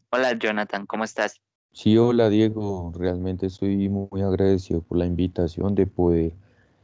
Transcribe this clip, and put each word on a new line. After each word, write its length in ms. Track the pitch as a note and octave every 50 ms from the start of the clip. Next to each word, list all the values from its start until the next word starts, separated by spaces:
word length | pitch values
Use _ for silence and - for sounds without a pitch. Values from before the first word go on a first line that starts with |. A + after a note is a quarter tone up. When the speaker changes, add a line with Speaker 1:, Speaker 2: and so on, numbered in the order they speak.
| - _
Speaker 1:
Hola, 280 | - B2 C3 B2+ A#2+ A2+
Jonathan, 460 | A2+ A2 G#2+ G#2 G#2 - - G2 G2
¿cómo 180 | - - G#2+ A2
estás? 380 | A2 - - G#2+ G#2 - _ _ _ _ _ _ _ _
Speaker 2:
Sí, 240 | - - A2 G#2+
hola, 320 | A#2 A#2 A#2+ A#2+ A#2 A#2 G#2+
Diego. 640 | G2+ G#2+ A2 A2 G#2 G#2+ G#2 G2+ G2 F2+ F2 E2+ E2+
Realmente 500 | F2 F2+ F2+ F2+ F2+ F#2 F#2+ F#2 F#2 G2
estoy 420 | F#2+ F#2 - G2 G2 G2 G2 G2 G2
muy 320 | G2 G2 G2 G2 G2+ F#2+
agradecido 600 | G2 G2 F#2+ F#2+ G2 G2 G2 F#2 F#2 - F2 E2
por 180 | E2 - E2+ F2
la 60 | F2
invitación 680 | F2 F2 E2+ F#2 F#2 - - F2 D#2+ - - F2+ G2 G2+
de 100 | F#2+ F#2+
poder 460 | G2+ - - F2+ F2 E2+ E2+ E2 E2 D#2+ - - _ _ _ _ _ _ _